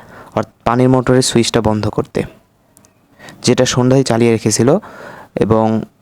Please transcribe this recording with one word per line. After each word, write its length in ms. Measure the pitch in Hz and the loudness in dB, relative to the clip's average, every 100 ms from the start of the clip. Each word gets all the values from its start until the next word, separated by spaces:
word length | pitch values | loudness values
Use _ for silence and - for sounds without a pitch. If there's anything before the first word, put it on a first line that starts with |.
| - - - | -12 -20 -10
অর্থাৎ 180 | - 110 _ | -8 -8 _
পানির 240 | - 117 127 | -2 0 2
মোটরের 340 | 131 123 127 | 2 2 0
সুইচটা 380 | 127 117 113 120 | 2 0 0 0
বন্ধ 280 | 107 107 104 | -2 -2 -4
করতে, 340 | - - - - - _ _ _ _ _ _ _ _ - - | -6 -6 -6 -8 -10 _ _ _ _ _ _ _ _ -20 -8
যেটা 220 | - 123 | -2 0
সন্ধ্যায় 380 | 127 - 123 131 | 0 0 2 2
চালিয়ে 300 | 131 113 117 | 2 2 2
রেখেছিল 460 | 113 113 - 117 180 - - - - - | 2 0 0 2 0 -2 -18 -20 -20 -10
এবং 480 | - 98 110 110 110 - _ | -4 0 2 0 -2 -6 _